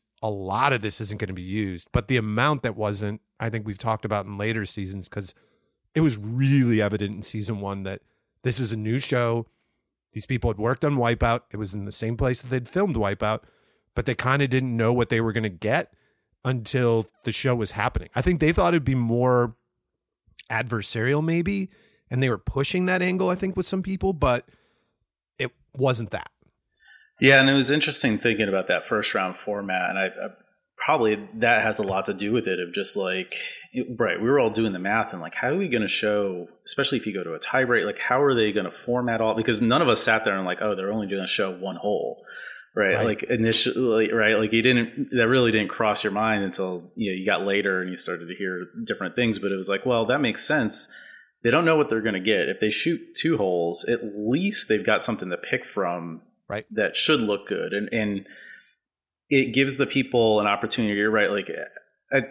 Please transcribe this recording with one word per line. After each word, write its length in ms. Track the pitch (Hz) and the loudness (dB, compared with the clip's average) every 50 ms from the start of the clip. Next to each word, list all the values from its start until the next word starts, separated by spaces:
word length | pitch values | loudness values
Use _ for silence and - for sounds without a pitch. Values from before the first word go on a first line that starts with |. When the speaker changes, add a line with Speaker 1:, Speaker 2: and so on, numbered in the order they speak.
| _ _ _ _ - | _ _ _ _ -6
Speaker 1:
a 60 | 110 | -6
lot 440 | 104 98 95 95 98 113 131 143 131 | -4 -4 -4 -2 0 2 2 2 2
of 80 | 117 | 2
this 180 | 98 104 - - | 0 -4 -4 -6
isn't 200 | 113 98 104 - | -6 -6 -6 -6
gonna 120 | 107 95 | -6 -6
be 100 | 95 90 | -6 -8
used. 460 | 90 92 101 107 104 95 90 90 - _ | -8 -4 -4 -2 -2 -4 -4 -8 -4 _
But 160 | - 123 110 | -2 0 0
the 100 | - 127 | 2 0
amount 460 | 120 107 107 104 113 131 151 151 131 - | 0 0 0 0 2 2 2 2 0 -2
that 120 | 117 104 | -4 -4
wasn't, 460 | 107 107 101 104 95 107 101 107 - _ _ _ - | -2 -2 -2 -2 -2 -4 -4 -6 -8 _ _ _ -8
I 100 | 120 113 | -6 -6
think 160 | 110 113 104 | -6 -6 -6
we've 120 | 107 98 | -8 -8
talked 260 | - - 117 110 - - | -4 -2 -2 -2 -2 -2
about 220 | 104 107 104 95 | -2 -2 -2 -4
in 120 | 98 101 | -6 -6
later 280 | 98 104 110 113 110 101 | -4 -4 -2 -2 -4 -4
seasons, 420 | - - 104 98 92 98 98 87 | -6 -6 -8 -8 -8 -8 -10 -12
'cause 260 | - - 107 98 92 - _ _ _ _ _ _ _ _ _ _ _ - | -10 -10 -10 -10 -10 -14 _ _ _ _ _ _ _ _ _ _ _ 0
it 60 | 156 | 2
was 160 | 160 147 113 | 2 2 2
really 640 | 104 101 110 117 127 135 135 143 139 127 120 117 107 | -2 -6 -4 0 2 4 4 6 6 6 6 4 4
evident 340 | 104 101 104 98 104 98 107 | 4 2 0 0 -2 -4 -4
in 60 | 95 | -6
season 380 | - - - 107 98 110 110 101 | -8 -8 -8 -6 -6 -4 -4 -4
one 240 | 101 98 98 98 95 | -4 -6 -6 -6 -6
that 180 | 95 95 - _ _ _ _ _ _ _ _ - | -8 -10 -10 _ _ _ _ _ _ _ _ -4
this 160 | 127 117 131 | -2 -2 -2
is 120 | 127 104 | -2 -4
a 60 | 113 | -4
new 220 | 110 107 110 117 139 | -4 -2 -2 -2 -2
show. 460 | - - 135 123 120 117 117 117 113 - _ _ _ _ _ _ _ _ _ _ _ _ - | -2 0 0 0 2 0 0 -2 -4 -8 _ _ _ _ _ _ _ _ _ _ _ _ -14
These 120 | 110 - | -12 -6
people 240 | - 131 113 - 120 | -4 -4 -2 0 -2
had 80 | 107 | -2
worked 260 | 104 107 117 131 - - | 0 -2 -2 0 0 0
on 120 | 147 143 | 0 2
Wipeout. 480 | 131 120 117 120 - 123 117 117 120 - _ | 2 2 0 2 2 2 2 2 0 -4 _
It 60 | - | -10
was 160 | 104 107 92 98 | -8 -8 -6 -6
in 120 | 104 101 | -8 -8
the 60 | 101 | -8
same 260 | - - 113 113 117 | -6 -4 -4 -4 -2
place 240 | 110 139 127 127 - | 0 0 0 -2 -2
that 80 | - 123 | -4 -4
they'd 180 | 131 127 123 | -4 -4 -4
filmed 280 | - - 185 202 190 139 | -4 -2 0 0 0 0
Wipeout, 460 | 117 104 98 101 - 110 107 110 113 - _ _ _ _ _ _ _ _ _ - | 0 0 0 0 -2 -2 -2 -2 -4 -6 _ _ _ _ _ _ _ _ _ -6
but 100 | - 117 | -4 -2
they 100 | 135 120 | -2 -2
kinda 320 | - - 127 135 143 143 | 0 0 2 2 2 2
didn't 280 | 127 123 131 131 127 120 | 2 2 0 0 0 0
know 160 | 113 110 113 123 | 2 2 4 4
what 160 | 123 117 - | 2 2 2
they 120 | 120 113 | 2 0
were 100 | 113 113 | 0 0
gonna 180 | 101 113 110 104 | 0 0 -2 -4
get 440 | 87 82 104 107 127 165 - - _ _ _ _ _ _ _ _ _ _ - | -4 -4 -2 0 0 0 -2 -4 _ _ _ _ _ _ _ _ _ _ -4
until 640 | 131 131 120 107 - - 127 123 117 117 113 107 - _ _ - | -2 -2 -2 -2 -2 0 2 2 2 2 2 0 -4 _ _ -6
the 80 | 120 | -6
show 240 | 107 - - 131 123 | -4 -2 0 0 0
was 160 | 120 107 - | 0 -2 -4
happening. 380 | - - 107 127 - - - - - | -2 -2 -2 -2 -2 -4 -6 -6 -4
I 60 | - | -2
think 180 | 131 180 180 143 | 0 0 2 2
they 120 | 156 156 | 2 2
thought 220 | 170 208 180 175 175 | 4 4 2 4 2
it'd 100 | 165 131 | 2 2
be 120 | 139 131 | 2 0
more 600 | 127 120 113 117 120 123 127 123 123 120 113 110 _ _ _ _ _ _ _ _ _ _ _ _ _ _ _ _ - - - | 2 2 2 2 2 4 4 4 4 2 0 -2 _ _ _ _ _ _ _ _ _ _ _ _ _ _ _ _ -18 -8 -4
adversarial 760 | 113 113 127 117 120 107 98 - - 117 110 127 143 151 156 | -4 -4 -2 -2 -4 -4 -2 -4 -2 -2 0 0 0 0 0
maybe, 460 | 165 165 170 165 196 202 196 185 - _ _ _ _ _ _ _ - | 0 0 0 0 -2 -2 -4 -6 -8 _ _ _ _ _ _ _ -6
and 120 | 123 127 | -2 0
they 80 | 135 127 | 0 0
were 80 | 113 | 0
pushing 480 | 98 - - - 135 139 - - 180 180 | -2 -4 -4 -2 -2 -2 0 0 0 0
that 140 | 180 180 151 | 0 0 0
angle, 280 | 180 185 180 185 185 180 | 0 0 0 0 0 0
I 60 | 180 | 0
think, 200 | 180 196 190 185 | -2 -2 -4 -2
with 120 | 190 175 | -4 -4
some 140 | - 190 190 180 | -2 -2 -4 -2
people, 300 | 185 190 180 - 190 185 | -4 -4 -2 -2 -2 0
but 340 | 143 147 131 120 123 - _ _ _ _ _ _ _ _ _ _ _ _ _ _ _ _ _ _ - | 2 2 2 2 0 -2 _ _ _ _ _ _ _ _ _ _ _ _ _ _ _ _ _ _ -6
it 120 | 135 123 - _ _ _ - | -6 -6 -8 _ _ _ -4
wasn't 360 | 131 131 131 127 113 113 - | 0 2 2 2 0 -2 -6
that. 200 | - - - - _ _ _ _ _ _ _ _ _ _ _ - - - _ _ _ - | -6 -8 -10 -12 _ _ _ _ _ _ _ _ _ _ _ -20 -20 -20 _ _ _ 4
Speaker 2:
Yeah, 200 | 127 135 139 135 | 6 8 8 10
and 100 | 135 135 | 8 8
it 40 | 139 | 6
was 160 | 139 127 - | 4 4 4
interesting 480 | 147 151 143 151 139 - - 123 107 | 2 2 0 0 0 0 2 2 2
thinking 320 | 101 - 120 110 104 107 101 | 2 2 2 2 2 2 2
about 180 | 95 95 92 | 2 2 2
that 200 | - 90 82 - | 2 0 0 0
first 260 | - 117 104 98 - - | 0 -2 -2 0 0 0
round 220 | 101 95 92 90 | 0 -2 -2 -4
format, 560 | - - 107 101 101 101 98 92 92 90 87 | -8 -8 -8 -6 -6 -4 -2 -2 -2 -2 -2
and 80 | 95 98 | -2 -2
I, 60 | 95 | -2
I 220 | 92 - - - - - _ _ _ _ _ _ _ _ | -2 -4 -6 -10 -10 -12 _ _ _ _ _ _ _ _
probably 520 | - - - 151 143 117 107 107 104 104 - - | -4 0 2 2 4 4 2 2 0 -4 -8 -4
that 260 | 113 117 117 120 107 | 0 2 4 4 4
has 160 | 110 110 104 | 2 2 0
a 60 | - 104 | -2 -2
lot 220 | 95 95 95 92 | -2 -2 -2 -2
to 80 | - 98 | -4 -4
do 180 | 90 101 104 | -4 -2 -2
with 160 | 117 117 98 | 0 0 0
it, 120 | 101 92 90 | -2 -2 -4
of 140 | 90 87 87 | -4 -6 -4
just, 240 | 101 95 - - | -4 -4 -4 -2
like, 380 | 104 95 92 92 92 92 - - - - - - - - - | -2 -2 -2 -2 -4 -6 -6 -8 -10 -10 -10 -12 -16 -18 -10
it, 140 | - 127 117 - 120 110 | -8 -6 -6 -4 -2 -2
right, 200 | 117 98 87 90 | 0 0 0 0
we 80 | 107 | 0
were 120 | 123 139 143 | 2 4 4
all 100 | 120 110 | 2 2
doing 240 | 104 113 113 107 92 | 2 0 0 0 -2
the 60 | 90 | -2
math 340 | 92 98 107 113 110 - - | -2 0 0 0 -2 -2 -6
and, 80 | 87 | -10
like, 140 | 80 82 - | -12 -10 -8
how 140 | - - 123 | -4 -4 -2
are 60 | 151 | -2
we 120 | 190 202 | -2 -2
gonna 200 | 160 120 113 107 | -2 -2 -2 0
show, 600 | - - - 113 104 104 104 101 98 92 87 87 - - _ - | -2 -2 -2 0 0 0 0 0 -2 -4 -6 -10 -14 -18 _ -10
especially 320 | - - - 135 - 143 | -6 -2 -2 -2 0 -2
if 80 | 113 - | -2 -4
you 80 | 110 95 | -4 -6
go 100 | 95 85 | -6 -6
to 100 | 85 80 | -8 -8
a 60 | 76 | -8
tie 260 | - - - 131 131 | -6 -2 0 0 2
break, 200 | 120 120 110 85 | 2 2 2 0
like, 140 | 104 98 - | -2 -4 -4
how 200 | - - 123 135 143 | -2 0 2 4 4
are 100 | 139 131 | 4 4
they 180 | 117 110 104 | 4 2 2
gonna 200 | 98 107 95 87 | 2 0 -2 -4
format 500 | - - - 123 120 123 123 120 113 110 | -6 -8 -4 -2 -2 0 0 0 0 0
all, 140 | 113 110 107 | 2 2 2
because 260 | 113 110 127 113 104 | 2 2 0 2 2
none 220 | 120 113 123 156 170 | 2 4 4 4 4
of 40 | |
us 140 | 127 110 - | 4 4 4
sat 240 | - 117 113 110 - | 4 4 4 4 2
there 100 | 107 98 | 0 0
and, 100 | 95 92 | 0 -2
like, 160 | 90 90 - | -4 -2 -2
"Oh, 120 | 107 107 101 | -2 -2 -2
they're 180 | 92 95 98 | -2 -2 -4
only 160 | 107 110 104 | -2 -2 -4
gonna 200 | 95 98 98 92 | -2 -4 -4 -2
show 240 | - - - 101 95 | -2 -2 -2 -2 -2
one 240 | 90 90 92 95 90 | -4 -6 -8 -8 -6
hole." 500 | 85 90 104 104 78 64 58 - - - - - - - - - - - _ - | -4 -2 -2 -2 -2 -2 -4 -8 -10 -14 -18 -18 -16 -16 -16 -16 -18 -16 _ -2
Right? 220 | 107 104 95 90 | 0 2 2 2
Speaker 1:
Right. 100 | - 107 | 2 2
Speaker 2:
Like, 180 | 113 104 - - | 0 -2 -2 -2
initially, 880 | - 123 110 113 113 113 - - - - - 131 120 110 113 110 - - | -2 0 2 2 2 2 2 2 0 0 0 2 2 4 4 4 2 2
right? 240 | 113 107 107 110 | 4 4 4 4
Like, 160 | 104 110 107 113 | 4 2 2 4
you 80 | 117 | 4
didn't, 480 | 113 127 127 120 117 113 - 143 135 - | 4 4 4 4 2 0 -4 -6 -6 0
that 160 | 131 123 113 | 2 2 4
really 240 | 113 131 131 123 113 | 6 6 6 6 6
didn't 160 | 110 110 104 | 4 4 2
cross 380 | 92 - - 113 107 101 - - | 0 0 0 2 2 2 2 0
your 80 | 104 95 | -2 0
mind 320 | 104 110 110 107 101 98 | 0 2 2 2 0 0
until, 480 | 92 - - 95 92 90 87 85 - - | -2 -4 -4 -4 -4 -6 -8 -10 -10 -8
you 160 | - 110 98 | -6 -4 -4
know, 60 | 92 | -4
you 80 | 92 95 | -2 0
got 200 | 101 98 80 98 | 0 0 0 2
later 360 | 98 98 101 101 101 92 92 | 0 0 2 2 0 0 -2
and 80 | 92 92 | -2 -4
you 80 | 92 | -6
started 320 | - - 92 90 82 85 85 | -8 -6 -6 -8 -8 -8 -10
to 40 | 92 | -10
hear 340 | - 98 92 92 90 90 - - 113 113 | -8 -6 -6 -6 -6 -10 -10 -12 -10 -8
different 280 | - 101 - 98 87 - | -6 -6 -6 -6 -4 -2
things. 260 | 123 120 113 107 98 | 0 0 0 0 0
But 120 | 98 98 | -2 -4
it 60 | 98 | -4
was 100 | 95 92 | -4 -2
like, 180 | 98 98 98 - | -2 -2 -2 0
"Well, 200 | 127 120 117 113 | 0 0 2 2
that 160 | 107 127 151 | 0 0 0
makes 200 | 139 117 104 - | 0 -2 -2 -2
sense." 480 | - - 156 147 117 107 - - - - - - - - - - - _ _ _ - | -2 0 0 0 0 0 -2 -4 -6 -8 -14 -18 -20 -20 -20 -20 -20 _ _ _ 0
They 80 | 120 | 2
don't 140 | 127 160 170 | 4 4 4
know 100 | 165 160 | 4 4
what 140 | 151 147 - | 4 4 2
they're 120 | 113 113 | 0 0
gonna 200 | 107 113 98 95 | 0 0 -2 0
get. 260 | 92 110 107 95 76 | 2 2 2 2 2
If 140 | 71 98 - | 0 0 0
they 80 | 110 107 | 0 0
shoot 440 | 104 - - 170 170 - - - - | 0 0 0 -2 -2 -2 -6 -8 -6
two 220 | - - 165 156 | -2 0 0 0
holes, 480 | 107 101 92 90 87 85 85 90 - - - | 2 0 0 0 0 0 -2 -2 -4 -2 -2
at 100 | 120 113 110 107 101 | -2 -2 -4 -6 -8
least 540 | 104 107 110 131 170 190 202 208 - - - | -4 -2 0 0 0 0 0 -2 -2 0 0
they've 160 | - 101 - | 0 2 4
got 180 | 113 107 92 - | 2 2 2 2
something 260 | - 110 92 95 92 | -2 -4 -4 -4 -6
to 80 | 87 | -8
pick 280 | - - - - 123 - | -8 -4 -4 -4 -4 -4
from 560 | - - 104 95 87 87 87 85 85 82 80 - _ _ _ _ | -4 -4 -2 -2 -2 -2 -4 -6 -8 -10 -12 -16 _ _ _ _
Speaker 1:
Right. 180 | - 101 107 107 - | -10 -8 -8 -8 -6
Speaker 2:
that 240 | 107 107 101 - - | -2 -2 0 0 0
should 240 | - - - 156 135 | 0 2 2 2 2
look 260 | 113 104 101 98 - | 2 0 -2 -2 -4
good. 280 | - 98 85 82 90 98 | -4 -4 -4 -4 -4 -4
And, 160 | 101 104 - | -4 -4 -2
and 340 | 120 113 107 104 101 95 - - - - - - - - - _ _ _ _ _ _ _ _ _ _ _ _ - | -2 -2 0 -2 -2 -4 -6 -10 -18 -20 -20 -20 -20 -20 -20 _ _ _ _ _ _ _ _ _ _ _ _ 2
it 240 | 143 135 131 117 113 | 2 2 2 4 2
gives 220 | 135 139 135 131 | 2 2 2 2
the 100 | 135 135 | 0 0
people 540 | 131 - 139 127 - - 120 113 110 107 104 | 0 0 0 0 2 2 4 4 6 4 4
an 80 | 104 | 4
opportunity. 480 | 104 101 - - 107 - 123 110 104 104 | 2 2 0 -2 -2 -2 0 0 0 2
You're 160 | 101 104 107 | 2 2 2
right. 180 | 110 107 104 90 | 4 4 2 2
Like, 220 | 101 101 95 - - - - - - - - _ _ _ _ - 139 | 0 -2 -2 -4 -8 -8 -10 -12 -14 -18 -20 _ _ _ _ 0 0
I, 80 | 135 113 - | 0 0 -2